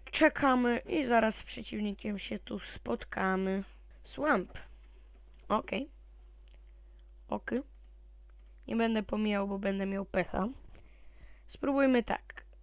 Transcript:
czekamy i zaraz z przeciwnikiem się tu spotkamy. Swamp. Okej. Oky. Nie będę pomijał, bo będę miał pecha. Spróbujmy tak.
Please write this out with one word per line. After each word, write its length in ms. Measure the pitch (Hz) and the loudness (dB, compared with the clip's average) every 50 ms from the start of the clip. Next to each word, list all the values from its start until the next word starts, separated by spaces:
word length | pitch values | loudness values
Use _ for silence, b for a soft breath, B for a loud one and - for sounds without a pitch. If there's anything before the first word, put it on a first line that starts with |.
| - - | -4 -4
czekamy 680 | - - 311 302 - - 285 269 254 247 247 240 240 220 | 2 6 6 6 6 4 4 4 4 4 4 2 2 0
i 280 | - - - 311 277 | -2 -2 0 0 2
zaraz 300 | 240 240 226 220 220 214 | 4 4 4 4 4 0
z 60 | - | -2
przeciwnikiem 760 | - - - 247 220 - 233 214 208 208 196 - - 214 208 196 | -8 -12 -12 -12 -10 -8 -4 -4 -4 -4 -4 -6 -6 -6 -6 -6
się 200 | - - 214 202 | -6 -8 -8 -8
tu 200 | - - 214 196 | -8 -8 -10 -10
spotkamy. 1080 | - - - - - - 233 233 - - - - 190 190 185 185 190 190 190 196 190 b b b - - - - | -8 -10 -12 -8 -4 -4 -4 -4 -6 -6 -4 0 0 2 2 2 0 0 0 -2 -4 b b b -20 -20 -20 -20
Swamp. 560 | - - - - 277 311 277 196 147 - - - - - - - - - - - - - - - - - - - - - | -20 -14 -6 0 2 4 4 2 2 -2 -10 -14 -14 -16 -18 -20 -20 -20 -20 -20 -20 -20 -20 -20 -20 -20 -20 -12 -4 0
Okej. 400 | 202 220 - - - - 277 330 - - - - - - - - - - - - - - - - - - - - - - - - - - - - | 0 0 0 -2 -6 -6 -6 -8 -12 -20 -20 -20 -20 -20 -20 -20 -20 -20 -20 -20 -20 -20 -20 -20 -20 -20 -20 -20 -20 -20 -20 -20 -20 -20 -10 -8
Oky. 340 | - 208 - - 226 247 285 - - - - - - - - - - - - - - - - - - - - - | -6 -6 -4 -4 -4 -4 -4 -6 -14 -20 -20 -20 -20 -20 -20 -20 -20 -20 -20 -20 -20 -20 -20 -20 -20 -16 -8 -4
Nie 80 | 220 | 0
będę 260 | 226 226 226 226 214 | 2 2 2 2 0
pomijał, 460 | 208 - - 214 214 214 208 202 196 202 | 0 -2 -2 0 0 0 0 0 0 -2
bo 100 | 196 196 | -2 -2
będę 280 | 202 196 196 196 196 | -2 0 0 0 -2
miał 180 | 190 196 196 196 | -2 -2 -4 -4
pecha. 440 | - - 190 175 - - - 190 233 269 - b b b b b b b b b b b b b b b b b | -2 0 -2 0 0 0 -2 -2 -2 -4 -8 b b b b b b b b b b b b b b b b b
Spróbujmy 560 | - - - - 285 277 277 277 262 254 240 | -18 -8 -4 0 2 4 6 6 6 6 4
tak. 420 | 220 - - - - - - - - - - - | 4 2 -2 -4 -6 -10 -18 -18 -20 -20 -20 -20